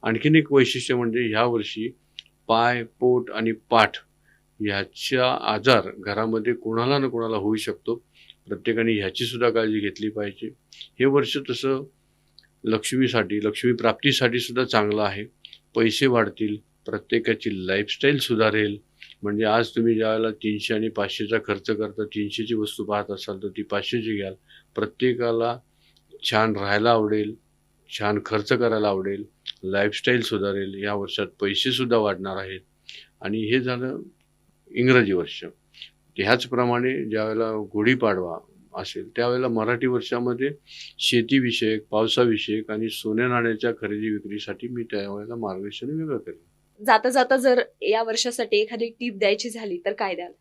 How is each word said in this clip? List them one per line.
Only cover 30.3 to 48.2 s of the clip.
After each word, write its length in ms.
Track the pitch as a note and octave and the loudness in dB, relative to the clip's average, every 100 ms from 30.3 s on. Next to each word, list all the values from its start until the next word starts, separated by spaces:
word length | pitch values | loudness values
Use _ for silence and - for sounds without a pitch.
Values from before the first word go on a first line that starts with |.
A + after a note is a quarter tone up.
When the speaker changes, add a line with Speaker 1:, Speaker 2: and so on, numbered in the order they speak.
| G#2+ G2+ G2 G2 G2 | -2 -2 -2 -6 -6
Speaker 1:
या 100 | G2+ | -4
वर्षात 340 | G#2 G2 - G2 | -4 -6 -6 -6
पैसे 440 | _ G2+ G2+ C3+ | _ -2 0 -2
सुद्धा 260 | A#2+ B2+ A#2 | 0 2 2
वाढणार 400 | G#2 F#2 F#2+ F#2+ | 2 -2 -4 -6
आहेत. 220 | F#2+ F#2+ _ _ - - - _ | -8 -12 _ _ -20 -20 -20 _
आणि 300 | G2 A2 G#2+ | -6 -4 0
हे 100 | B2+ | 0
झालं 380 | B2+ B2 B2+ - - _ _ _ _ _ _ | 0 -4 -4 -8 -12 _ _ _ _ _ _
इंग्रजी 420 | - B2 B2+ G2+ | 0 6 6 6
वर्ष. 300 | F#2 D#2+ - E2+ _ _ - - _ _ - | 0 -2 -8 -16 _ _ -20 -20 _ _ -4
ह्याचप्रमाणे 920 | G2 B2 B2 B2+ B2 A#2+ B2+ C#3 C3 | 2 2 2 0 2 2 0 -2 -4
ज्यावेळेला 420 | G#2+ A2 A2 A2+ A2 G2+ | -2 -2 0 -2 -2 -4
गुढीपाडवा 680 | G#2 A2 C3 A#2 F#2+ F2 E2 _ _ _ - | 0 2 4 2 2 -2 -8 _ _ _ -12
असेल 340 | F#2 G2 F#2+ | -10 -10 -10
त्यावेळेला 380 | - A#2+ B2 B2+ | -2 0 0 0
मराठी 400 | A2+ A2 A#2+ C3 | 0 0 0 0
वर्षामध्ये 600 | B2 A#2+ B2 B2 A#2+ C3+ D3 _ - - - | -2 -2 -2 -2 -2 -4 -4 _ -20 -20 -4
शेतीविषयक, 840 | - B2 - C#3 B2 A2+ A2 A2 - | 2 2 4 2 2 0 0 0 0
पावसाविषयक 800 | G#2+ A2 A#2+ B2 G#2+ - G#2+ A2 | 0 2 4 4 2 0 -4 -4
आणि 180 | G#2+ A2+ | -6 -4
सोन्या 380 | - A2 G#2+ B2 | -6 -4 0 2
नाण्याच्या 440 | B2 A#2 G#2+ B2 | 2 0 0 -2
खरेदी 380 | - G#2 G#2 A2 | -2 -4 -4 -4
विक्रीसाठी 580 | G#2 G2+ G#2 - F#2+ A#2+ | -4 -6 -10 -10 -10 -8
मी 160 | B2 | -8
त्यावेळेला 520 | A2+ G#2 G2+ G2+ G#2+ A#2 | -6 -6 -6 -8 -10 -8
मार्गदर्शन 540 | G#2+ F#2+ G2+ G2+ A#2+ | -6 -6 -10 -10 -8
वेगळं 280 | D#3 D#3+ B2+ | -6 -4 -6
करेन. 340 | - - _ _ _ _ G#3+ | -8 -18 _ _ _ _ 2
Speaker 2:
जाता 240 | A3 B3+ | 2 4
जाता 280 | B3+ B3+ C4+ | 2 2 2
जर 240 | B3 B3 A#3 _ | 4 2 0 _
या 220 | D#3 A3 | -2 0
वर्षासाठी 540 | A3+ A3+ | 0 -2